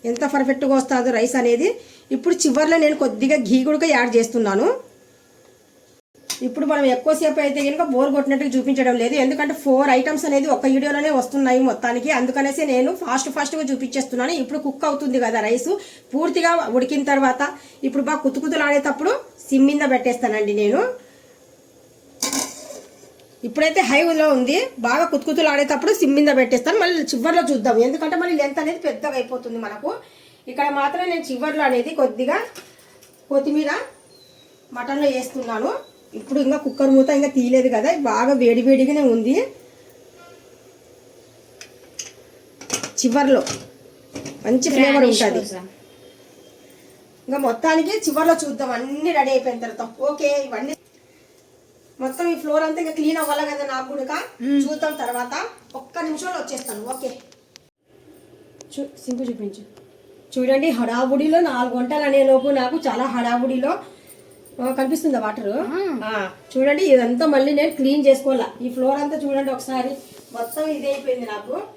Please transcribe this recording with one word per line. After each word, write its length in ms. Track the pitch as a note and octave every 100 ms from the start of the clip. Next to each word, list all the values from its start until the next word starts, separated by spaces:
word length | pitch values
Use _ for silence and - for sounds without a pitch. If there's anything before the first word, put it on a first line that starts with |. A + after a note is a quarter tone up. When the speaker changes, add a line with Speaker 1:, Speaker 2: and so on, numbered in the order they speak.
| A#3
Speaker 1:
ఎంత 140 | A#3+ C#4
పర్ఫెక్ట్గా 400 | C#4+ C4 C4 C#4 C4+
వస్తుందో 320 | C4+ C4 B3 A3+
రైస్ 160 | B3 C4
అనేది. 280 | A#3+ A#3 F4+ A#4+ - - _
ఇప్పుడు 200 | C4 F4 F4
చివర్లో 340 | D4+ B3+ D#4 E4
నేను 140 | D4+ D4+
కొద్దిగా 340 | C4 G#3+ C4 D4 G3
ఘీ 80 | B3+ C4
కూడా 200 | D4+ D#4+
యాడ్ 180 | B3+ A#3+ A3+
చేస్తున్నాను. 500 | A3+ A#3+ G#3 G3 F#4+ C5+ - - _ _ _ _ _ _ _ _ _ _ _ _ - - B3+
ఇప్పుడు 200 | - D4
మనం 140 | D4 C4+
ఎక్కువసేపు 460 | B3 D4+ D#4 D#4 D4+
అయితే 160 | C#4+ C#4+ C#4
కనుక 180 | D4+ D#4
బోర్ 180 | B3+ C#4
కొట్టినట్టుగా 360 | C#4 C#4 C4+ C#4+ B3+
చూపించడం 380 | C4 C4+ B3+ A#3+
లేదు, 120 | A#3 D4
ఎందుకంటే 300 | C4 D4+ D4 D4+
ఫోర్ 280 | C#4 C4 C#4+ B3+
ఐటమ్స్ 280 | C#4+ D4+ D#4
అనేది 200 | C#4 D4 B3+
ఒక 80 | C4+
వీడియోలోనే 360 | C4 D4 C#4+ D4+ C4+
వస్తున్నాయి 420 | - C#4 C4 B3+ C4
మొత్తానికి. 420 | G#3 A#3+ A#3+ C#4 C4+
అందుకనేసి 440 | B3+ C4+ C#4 C#4 D4+
నేను 200 | B3+ C#4 F#4
ఫాస్ట్ 280 | F4 B3 D4+ C#4
ఫాస్ట్గా 280 | C#4+ D#4+ C4+
చూపించేస్తున్నాను. 640 | B3+ C4 C4+ C4 B3 C4 E4+
ఇప్పుడు 180 | B3 C#4+ C4+
కుక్ 180 | C4+ D#4
అవుతుంది 300 | C#4+ D4 B3+
కదా 160 | A#3 A3+ G#3
రైస్, 240 | B3 - G4+ - - -
పూర్తిగా 400 | C4+ E4+ E4+ E4+ E4+ A3 B3
ఉడికిన 260 | B3+ D4 C#4
తర్వాత 300 | C#4 C4+ B3+ C#4+ - - - C4+
ఇప్పుడు 160 | C#4 C4
బాగా 120 | D4+ C4+
కుతుకుతులాడేటప్పుడు 880 | C4+ D4+ D#4+ C#4+ C#4+ C#4+ C4+ D#4+ C5 - - -
సిమ్ 200 | C4+ C4+
మీద 180 | D4 C#4+
పెట్టేస్తానండి 600 | B3+ B3 A#3+ A#3+ G#3+ G#3 G#3
నేను. 200 | G#3 C#4 B4 - - - - _ - _ _ - - _ - - C4+ C#4 - - - - - - - - - - A#3+
ఇప్పుడైతే 320 | C#4 D#4+ D#4+ A#3+
హైలో 380 | C#4+ E4+ D#4+ D#4
ఉంది, 240 | C4 B3+ E4+ B4+ C4+
బాగా 220 | A#3 C#4 E4
కుతుకుతులాడేటప్పుడు 800 | C#4+ - D#4 D#4 C#4+ C#4+ C#4+ E4 F#4
సిమ్ 140 | C#4+ C#4
మీద 120 | D4 C4
పెట్టేస్తాను. 400 | B3 B3 D4+ G#4+
మళ్ళీ 180 | F4 E4 C#4
చివర్లో 320 | B3 C#4+ E4+ C4+
చూద్దాం, 300 | C4 A3+ A3+ B3+
ఎందుకంటే 300 | D#4 D#4 F4
మళ్ళీ 140 | F4 D#4
లెంత్ 180 | C#4 C#4
అనేది 180 | D4+ E4+ D#4
పెద్దగా 300 | A3 D4 C4
అయిపోతుంది 380 | A#3 B3+ B3 A3+
మనకు. 260 | G#3 G#3+ D4+ A#4+ - - - _ -
ఇక్కడ 160 | B3 C#4+ C#4+
మాత్రం 260 | C#4 F4 F4+
నేను 140 | E4+ C4+
చివర్లో 320 | B3 D4+ D4+ C#4+
అనేది 240 | B3 A#3 D#4
కొద్దిగా 380 | B3 G#3+ B3+ F#4+ A#4 - - - - - - _ _
కొత్తిమీర 400 | C#4 D4 D4+ D4 G4 - - _ - - - _ _ _ A#3+
మటన్లో 320 | B3 C#4+ C#4+ B3+
వేస్తున్నాను. 560 | B3 C4+ A#3 A3+ C#4+ C5 - _ - A3
ఇప్పుడు 200 | - C#4
ఇంకా 140 | C4 D4
కుక్కర్ 280 | C4+ C4+ C4+
మూత 160 | C4+ C4+ C#4+
ఇంకా 120 | C#4+ C4+
తీయలేదు 320 | A#3+ C4 B3+
కదా, 160 | A3+ C4 F4 C4
బాగా 220 | G#3+ B3+ C4+
వేడివేడిగానే 600 | A#3+ A#3 B3 C4+ C4+ D4 C4+
ఉంది. 200 | A3+ A3 E4 C5+ - - - - - - - - - - - - - - - - - - - - - - - - - - - - - - - - - - -
చివర్లో 420 | B3+ C4 C#4 B3 - - - - - - - - - - G#3
మంచి 220 | B3+ D#4
ఫ్లేవర్ 300 | C4+ C#4 C#4 B3
Speaker 2:
Garnish 160 | A3 G#3+
Speaker 1:
ఉంటుంది. 140 | F3+
Speaker 2:
కోసం. 260 | - F#3 - - - - - - - - - - - - - - - _ -
Speaker 1:
ఇంకా 140 | C4+ C4
మొత్తానికి 440 | A3+ D#4+ D#4+ E4 G#4+ D#4+
చివర్లో 300 | C#4+ E4 E4
చూద్దాం 280 | D4 A#3 C4 A#3+
అన్ని 340 | C4 C#4+ D#4+ D4+
రెడీ 140 | C4
అయిపోయిన 260 | C4 B3+ A#3
తర్వాత. 220 | A#3 - A#3 - C4+
ఓకే, 220 | D4 C#4+ C#4+ C4
ఇవన్నీ 280 | A3+ C#4 D4+ _ _ _ _ _ _ _ _ _ _ _ -
మొత్తం 220 | C4 C4 F4
ఈ 60 | E4
ఫ్లోర్ 200 | D4+ D4+ D#4+
అంతా 120 | D#4+
ఇంకా 120 | D#4+ D#4+
క్లీన్ 200 | D4+ D#4+
అవ్వాలి 240 | D4 D4 D4
కదా 140 | C#4+ C#4
నాకు 140 | C4 C4
కూడా. 260 | C#4+ C4 D#4+ - -
Speaker 2:
మ్మ్. 160 | B3 C#4+
Speaker 1:
చూద్దాం 300 | D4+ D4+ D#4 C4+
తర్వాత, 320 | A#3+ B3 B3 D4+ A4+ - _ B3+
ఒక్క 140 | - E4+ D#4
నిమిషంలో 320 | D4+ F4+ E4+
వచ్చేస్తాను. 400 | - C4 - G#3 A#3
ఓకే, 180 | C4 C4 - - - _ - _ _ _ _ - - _ - - - -
చూ-, 200 | - C#4 -
సింకు 220 | - B3 B3
చూపించు. 340 | G#3+ G3+ - - - - _ - - -
చూడండి, 340 | B3+ B3+ C4+ D#4+ A#3+
హడావుడిలో 600 | A#3 A#3+ C4 C#4 D#4 E4 E4
నాలుగు 240 | B3 B3 B3
గంటలు 260 | B3 D4 D4
అనే 140 | C#4 C4+
లోపు 180 | C4 C4+ C#4
నాకు 160 | B3+ D#4+ D4
చాలా 180 | A#3 C4
హడావుడిలో, 580 | A#3+ A#3 B3 C4 B3+ C#4 F#4 - - - - - - - -
ఆ, 20 | B3 C4
కనిపిస్తుందా 420 | C4 D4+ D#4+ B3 G#3+
వాటర్? 280 | - G3+ B3 F4+ E4+
Speaker 2:
ఆ. 20 | G4 B3+ G#3+
Speaker 1:
ఆ, 20 | G#3+ F#3+ - -
చూడండి, 280 | C4 C4+ D4 F#4+
ఇదంతా 300 | C4 A#3 B3 D#4+ C4+
మళ్ళీ 160 | C#4+ C#4+
నేను 120 | D#4+ D4+
క్లీన్ 260 | C4+ D4 C#4
చేసుకోవాలా. 400 | C4 C#4 B3+ G#3+ -
ఈ 40 | B3
ఫ్లోర్ 240 | B3+ B3+ C#4+
అంతా 120 | C#4+ D4+
చూడండి 260 | C#4+ C#4 C4+
ఒకసారి, 400 | B3+ - C4 B3+ - - - - A3+
మొత్తం 300 | A#3 D4+ D#4
ఇది 120 | C#4 C#4
అయిపోయింది 340 | C#4 C4+ B3 A3+
నాకు. 220 | A3 A3+ D4+ G#4+